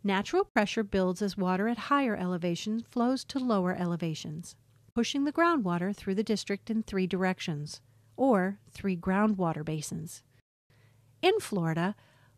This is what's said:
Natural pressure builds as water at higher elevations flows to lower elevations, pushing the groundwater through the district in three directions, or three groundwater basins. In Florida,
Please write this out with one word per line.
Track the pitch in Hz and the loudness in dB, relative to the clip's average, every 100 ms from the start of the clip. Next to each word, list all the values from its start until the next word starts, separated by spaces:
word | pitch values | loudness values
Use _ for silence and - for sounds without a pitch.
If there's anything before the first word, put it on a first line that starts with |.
Natural | 202 190 202 359 | 2 0 2 0
pressure | 403 - 208 - | 2 2 2 0
builds | 202 196 185 180 | 0 2 2 0
as | 208 180 | -2 0
water | 180 185 220 | 0 2 0
at | 233 | -2
higher | - 285 269 202 | 0 2 2 0
elevations | 180 180 175 170 214 220 233 | -2 -2 -2 -2 -2 -4 -4
flows | 247 240 262 | 0 2 0
to | - 277 | -4 -4
lower | 254 208 180 | 0 2 2
elevations, | 185 180 170 165 156 - 151 170 - _ _ _ | 0 -2 -2 -2 -4 -8 -10 -12 -18 _ _ _
pushing | - 233 277 | -2 0 0
the | 285 | 0
groundwater | 294 339 330 185 175 185 | 2 4 4 2 0 -2
through | 202 - | -4 -2
the | 190 | -2
district | 220 208 - 202 - | 0 -2 -2 -6 -2
in | 220 | -4
three | - 196 185 | -2 0 0
directions, | 180 185 185 - 147 151 - _ _ _ - | 2 0 0 -4 -6 -6 -12 _ _ _ 0
or | 269 208 185 202 - | 4 4 2 -4 -14
three | - 196 180 | -6 -2 -2
groundwater | 190 190 214 196 175 151 | 0 2 2 2 0 -2
basins. | 156 156 - 160 160 - _ _ _ _ _ _ _ _ _ _ | -4 -4 -6 -8 -10 -14 _ _ _ _ _ _ _ _ _ _
In | 349 453 | 2 2
Florida, | - 202 165 160 180 214 - _ _ | 0 -2 0 0 -2 -4 -16 _ _